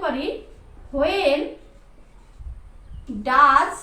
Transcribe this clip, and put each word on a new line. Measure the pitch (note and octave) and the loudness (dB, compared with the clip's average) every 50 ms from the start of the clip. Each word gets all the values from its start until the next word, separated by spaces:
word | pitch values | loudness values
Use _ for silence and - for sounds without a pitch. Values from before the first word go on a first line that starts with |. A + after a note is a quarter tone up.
| F#4 | -4
পারি | D#4 B3 C4 D#4 G4+ - - - - - - - - - - - - - C#4 | -4 -4 -4 -6 -6 -8 -8 -12 -18 -20 -20 -20 -20 -20 -20 -16 -8 -4 -2
when | C#4+ D#4+ F#4+ G4+ F#4 C#4+ C#4 D4 - - - - - - - - - - - - - - - - - - - - - - - - - - - - - - - - - - A#3+ G#3 G#3 C4 | 0 0 0 0 0 2 0 0 -2 -6 -10 -14 -20 -20 -20 -20 -20 -20 -20 -20 -20 -20 -20 -20 -20 -20 -20 -18 -16 -16 -16 -16 -18 -20 -20 -20 -20 -20 -20 -16 -14 -12 -12 -8 -4 2
does | B3+ C4+ D4 E4+ G#4 G4+ - - - - | 4 6 6 8 6 6 4 2 -2 -8